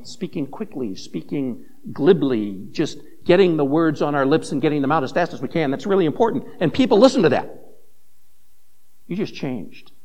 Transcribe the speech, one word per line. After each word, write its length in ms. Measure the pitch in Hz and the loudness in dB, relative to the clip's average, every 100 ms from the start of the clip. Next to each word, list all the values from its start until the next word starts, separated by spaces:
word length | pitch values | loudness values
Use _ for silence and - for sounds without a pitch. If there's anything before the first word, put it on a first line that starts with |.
speaking 440 | - - 175 170 135 | -14 -10 -8 -6 -6
quickly, 480 | - 220 - 120 | -6 -10 -6 -6
speaking 680 | 92 - 170 156 156 131 117 - - - | -6 -10 -10 -6 -4 -4 -6 -12 -16 -12
glibly, 760 | - 151 185 139 120 104 95 107 | 0 6 6 4 0 -2 -6 -10
just 280 | - 147 - - - | -4 -4 -4 -14 -14
getting 320 | - 175 185 160 | 4 6 6 4
the 80 | |
words 380 | 143 147 165 151 | 2 4 2 2
on 120 | 156 | 0
our 120 | 147 135 | 2 4
lips 260 | 160 160 | 4 2
and 100 | 151 | 0
getting 200 | 156 147 | 0 2
them 100 | 135 | 2
out 120 | 156 | 2
as 80 | 131 | 0
fast 200 | - 170 | 0 -2
as 100 | 143 | -2
we 60 | 135 | -4
can. 220 | 170 147 | -2 -2
That's 160 | 135 208 | -2 0
really 200 | 185 165 | 2 2
important. 380 | 147 226 151 - - | 2 0 0 -6 -2
And 120 | 165 | -2
people 260 | - 254 220 | 2 4 8
listen 240 | 254 277 | 8 8
to 60 | 165 | 4
that. 320 | 117 - - - - - - - - - - - - - - - - - | 4 -2 -12 -16 -16 -16 -16 -16 -16 -16 -16 -16 -16 -16 -16 -16 -16 -10
You 100 | 175 | -6
just 180 | 202 | -6
changed. 580 | - 147 127 82 - - - | -4 -6 -6 -8 -12 -14 -16